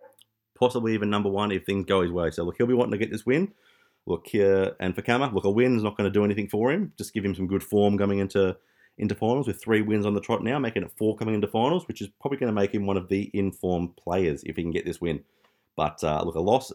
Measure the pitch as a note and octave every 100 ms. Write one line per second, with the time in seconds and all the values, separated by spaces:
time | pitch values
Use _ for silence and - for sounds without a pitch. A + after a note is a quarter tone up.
0 | - _ _ _ _ _ B2 A#2+ A2+ A2
1 | G#2 G#2 G2+ G2 G#2 F#2+ - G2 F2+ G2
2 | F2+ F2 E2 D#2 F2 - A#2+ B2 A#2+ G2+
3 | G#2+ G#2+ - C#3+ G3 - _ _ _ _
4 | - F2 - G#2+ G2 G2 F#2+ - F#2 F2+
5 | A2+ A#2+ C#3 G2 G2+ G#2 B2+ A#2+ G#2 G2
6 | G2+ G#2 G#2 G2+ G2+ G#2 A#2+ F3 F#3+ -
7 | G2+ A2 G2 F#2 F2+ G2 - G#2 G2+ G2+
8 | G2+ G2 G2 G2 F#2+ F#2 _ _ _ -
9 | G#2+ G2+ A2 C3 B2 F#2+ - A2 G#2+ G#2+
10 | G#2 G2+ - A2+ A2 C#3+ A#2+ G#2 - -
11 | A2 G#2+ A2 G#2+ G2+ A2 B2+ F3+ - -
12 | G2+ - C#3 C#3 B2 G#2 G2+ G#2+ G2 G2
13 | F2+ G2 G2+ G#2 G2 - F#2 F2 F2 -
14 | - F2+ F2 D2 - - E2+ D#2+ F2 D#2+
15 | F2 D2+ - _ _ _ _ - D2+ -
16 | D#2 D2+ E2+ D#2+ F#2 B2+ -